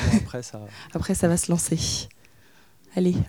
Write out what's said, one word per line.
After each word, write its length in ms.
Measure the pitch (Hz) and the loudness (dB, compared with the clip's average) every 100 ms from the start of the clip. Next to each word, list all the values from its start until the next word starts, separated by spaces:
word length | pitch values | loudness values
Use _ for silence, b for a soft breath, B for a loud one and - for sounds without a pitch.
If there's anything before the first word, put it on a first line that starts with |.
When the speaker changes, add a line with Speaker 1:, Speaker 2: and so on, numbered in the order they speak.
| - | 4
Speaker 1:
<laughs> 80 | 214 | 4
Speaker 2:
Après, 220 | - 123 | 2 -8
ça 180 | - 107 104 B B | -10 -14 -16 B B
Speaker 1:
Après, 220 | 165 - 185 | -6 -2 2
ça 120 | 170 | 2
va 80 | 170 | 2
se 140 | - | 2
lancer. 280 | 170 - 165 - - - - b b b b b b - 185 | 0 0 -2 -2 -4 -8 -18 b b b b b b -8 0
Allez, 200 | 180 175 | 2 2